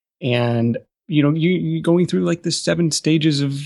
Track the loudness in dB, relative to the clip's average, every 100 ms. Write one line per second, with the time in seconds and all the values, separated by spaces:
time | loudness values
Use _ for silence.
0 | _ _ -2 0 0 2 0 -2 -8 _
1 | -2 2 2 2 0 0 -2 -2 0 2
2 | 2 0 -2 -2 -4 -4 -2 0 0 0
3 | 0 2 2 0 -2 -4